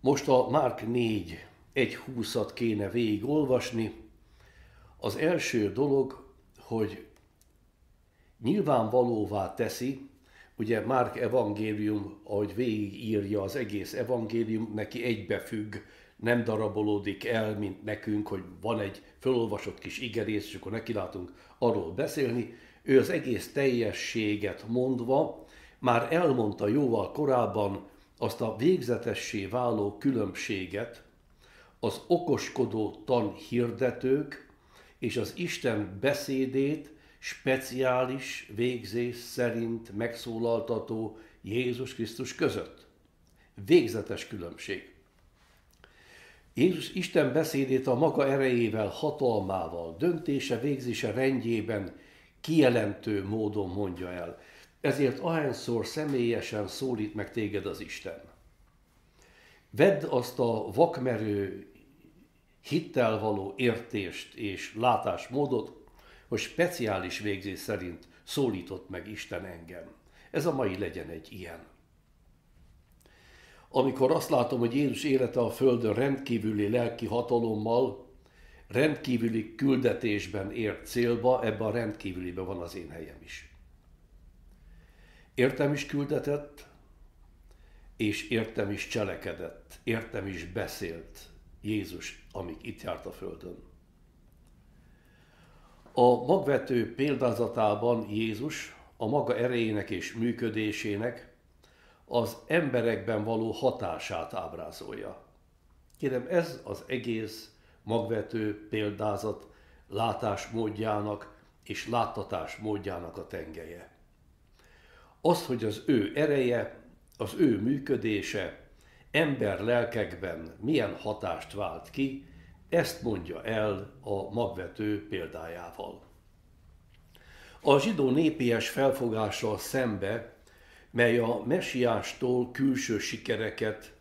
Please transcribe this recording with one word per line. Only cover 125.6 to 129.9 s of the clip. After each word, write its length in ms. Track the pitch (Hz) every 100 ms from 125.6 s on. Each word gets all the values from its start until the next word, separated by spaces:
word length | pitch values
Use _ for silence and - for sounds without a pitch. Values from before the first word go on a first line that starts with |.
| 87 - 90 90 - - - - - - - - - - - - - - - -
A 180 | 143 139
zsidó 300 | 175 190 131
népies 600 | 139 160 160 120 113 -
felfogással 880 | - 135 131 120 110 107 - 113 101
szembe, 760 | - 135 123